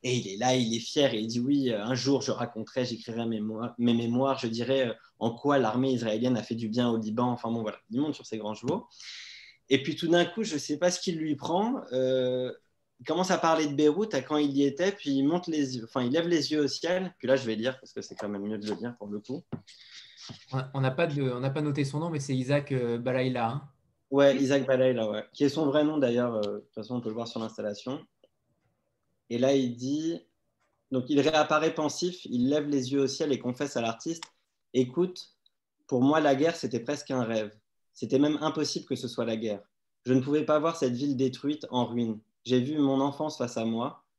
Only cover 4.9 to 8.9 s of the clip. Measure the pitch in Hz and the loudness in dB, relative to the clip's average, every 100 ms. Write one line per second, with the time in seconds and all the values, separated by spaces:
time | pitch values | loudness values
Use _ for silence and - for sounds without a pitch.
4.9 | 110 - _ 110 117 143 139 123 123 135 | -2 -12 _ -4 0 2 4 4 2 2
5.9 | 123 113 107 123 120 - 117 113 113 120 | 2 0 0 2 0 -2 -4 -2 0 2
6.9 | 113 110 110 123 120 117 117 90 - _ | 2 -2 0 0 0 -4 -4 -4 -8 _
7.9 | 113 151 139 - 110 104 107 123 175 - | -2 -2 -4 -8 -8 -6 -6 -4 -4 -6